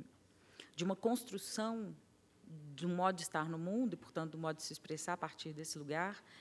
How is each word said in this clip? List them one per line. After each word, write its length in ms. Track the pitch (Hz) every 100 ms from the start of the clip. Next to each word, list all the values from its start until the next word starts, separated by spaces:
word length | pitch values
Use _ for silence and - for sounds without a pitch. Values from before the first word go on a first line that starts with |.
| - - - - - - - -
de 80 |
uma 100 | 175
construção 1000 | 190 226 240 - 196 - - 220 226 196 156 - - - - - 160 147 139
de 100 | 175
um 80 |
modo 220 | 175 185 180
de 60 |
estar 260 | - 160 160
no 100 | 165
mundo 360 | 175 220 247
e, 20 | 165
portanto, 360 | - - 160
do 60 | 160
modo 200 | 160 156
de 40 |
se 100 | -
expressar 420 | 156 - 156 -
a 20 | 175
partir 360 | 156 - 160
desse 260 | 151 160 156
lugar 440 | 147 156 185 208 - -